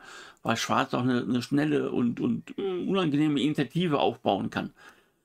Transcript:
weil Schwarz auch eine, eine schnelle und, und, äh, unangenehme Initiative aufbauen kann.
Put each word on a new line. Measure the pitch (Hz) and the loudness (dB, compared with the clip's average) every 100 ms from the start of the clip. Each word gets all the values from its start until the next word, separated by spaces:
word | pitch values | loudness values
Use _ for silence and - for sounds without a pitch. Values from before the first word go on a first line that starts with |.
| - - - - | -10 -20 -20 -10
weil | 117 113 | -4 -2
Schwarz | - 113 135 | 0 0 2
auch | 131 | 0
eine, | 123 123 | 2 0
eine | - 127 | 0 -4
schnelle | 120 143 151 139 127 | 0 0 2 0 0
und, | - 120 - | 0 0 0
und, | 123 117 - - | -2 -2 -6 -6
äh, | 190 185 - | -4 -2 0
unangenehme | 190 165 143 156 143 | 0 2 2 2 2
Initiative | 139 151 139 160 180 139 | 0 0 -2 0 0 2
aufbauen | 69 117 110 98 110 | 2 2 0 0 0
kann. | 101 - - - - _ _ | -4 -6 -10 -20 -20 _ _